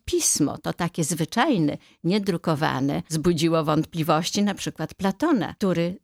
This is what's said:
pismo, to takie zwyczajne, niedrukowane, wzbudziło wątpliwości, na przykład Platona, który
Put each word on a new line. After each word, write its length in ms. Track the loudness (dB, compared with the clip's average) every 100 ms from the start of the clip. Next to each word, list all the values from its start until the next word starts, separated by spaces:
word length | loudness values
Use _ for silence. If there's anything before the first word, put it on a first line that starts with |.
| -4
pismo, 520 | 0 0 2 0 -2
to 160 | -6
takie 300 | -4 -4 -2
zwyczajne, 720 | -2 -2 -2 0 2 2 0 -2 _ _
niedrukowane, 1000 | -2 0 0 -2 0 0 0 0 -2 -2 -4
wzbudziło 540 | -2 0 2 2 2
wątpliwości, 800 | 2 0 0 -2 0 0 0 0
na 100 | 0
przykład 400 | -2 -6 -6 -8
Platona, 600 | -4 -2 0 2 2 0
który 440 | -2 0 0 0 -4